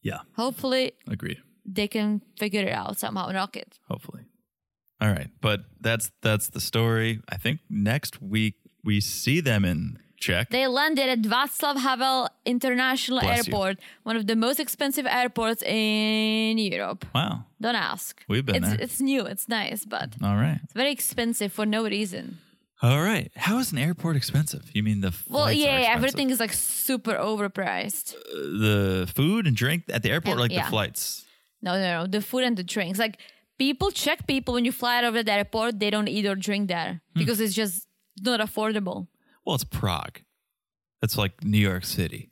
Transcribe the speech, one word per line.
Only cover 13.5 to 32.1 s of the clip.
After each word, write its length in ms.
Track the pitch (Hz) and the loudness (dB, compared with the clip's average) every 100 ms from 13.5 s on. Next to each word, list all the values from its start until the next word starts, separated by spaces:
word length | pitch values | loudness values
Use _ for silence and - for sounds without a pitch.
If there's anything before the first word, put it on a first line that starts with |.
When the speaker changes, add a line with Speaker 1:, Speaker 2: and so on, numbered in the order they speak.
Speaker 2:
Airport, 260 | 208 190 196 - - | 0 0 -2 -8 -14
one 120 | - 226 | -4 -2
of 120 | 208 | 2
the 80 | 226 | 2
most 220 | 226 294 | 2 0
expensive 460 | 311 - 285 277 254 | -2 -2 -2 0 0
airports 560 | 247 247 247 226 226 | 2 0 0 0 0
in 920 | - 220 214 214 214 214 220 220 220 220 | 0 0 2 2 2 2 2 2 2 0
Europe. 480 | 208 87 101 - - | 0 -2 -4 -6 -4
Speaker 1:
Wow. 320 | 123 190 170 110 _ | -2 -2 -4 -10 _
Speaker 2:
Don't 160 | 220 233 | -2 -2
ask. 480 | 139 180 - - - | -2 -4 -10 -14 -2
Speaker 1:
We've 160 | 107 135 | -2 0
been 120 | 202 | 0
Speaker 2:
It's, 40 | 185 | 0
Speaker 1:
there. 100 | - | -2
Speaker 2:
it's 200 | 247 - | -2 -2
new. 240 | 269 269 202 | 0 0 -2
It's 240 | 196 - | -6 -4
nice, 340 | 226 202 214 208 | -4 -4 -6 -8
but 300 | - - 110 | -8 -8 -4
Speaker 1:
All 120 | 101 101 | 0 2
right. 240 | 135 151 | 2 0
Speaker 2:
it's 100 | - | -6
very 180 | 202 269 | -2 0
expensive 600 | 285 - - 233 233 202 | 0 -4 -2 -2 0 -2
for 140 | - 214 | 0 0
no 180 | 214 | 0
reason. 540 | 226 202 214 175 - 170 _ _ _ _ | 0 -2 -2 -4 -12 -16 _ _ _ _
Speaker 1:
All 200 | 123 139 | 4 4
right. 300 | 175 214 - - | 4 0 -2 -4
How 220 | - 226 | 0 2
is 120 | 262 | 0
an 40 | 131 | 0
airport 380 | 143 180 165 147 | 0 0 0 0
expensive? 540 | - 139 151 - - | 2 0 0 -4 -4
You 100 | 104 | 0
mean 180 | 107 104 | 2 2
the 120 | 95 87 - | 0 -2 -2
Speaker 2:
Well, 160 | 262 294 | 0 2
Speaker 1:
flights 120 | 294 | 4
are 40 | |
Speaker 2:
yeah, 160 | 294 269 | 4 4
Speaker 1:
expensive? 160 | 240 240 | 4 4
Speaker 2:
everything 320 | 254 269 269 | 2 2 0
is, 100 | 254 | 2
like, 140 | 226 | 0
super 600 | - - - - 254 - 208 | -2 -2 -2 0 0 0 -2
overpriced. 1000 | 202 214 202 196 190 92 104 - - - | 0 0 -2 -2 -4 -2 -4 -6 -8 -12
Speaker 1:
Uh, 440 | - 76 71 90 107 104 98 95 90 | -12 -8 -4 2 4 4 4 2 0
the 60 | |
food 340 | - 147 214 185 | 2 2 4 2
and 80 | 113 | 2
drink 280 | 117 170 - | 2 0 -2
at 140 | 117 | -2
the 80 | 107 | 0
airport, 220 | 117 185 | 0 0
Speaker 2:
And, 80 | 139 | 2
Speaker 1:
like, 100 | 120 | 2
Speaker 2:
yeah. 120 | 175 - | 0 0
Speaker 1:
the 40 | |
flights? 560 | 110 101 - - - - _ _ _ | 0 -2 -4 -8 -8 -14 _ _ _
Speaker 2:
No, 120 | 190 185 | -4 0
no, 220 | 185 170 | 0 0
no. 60 | |
The 140 | 175 | 0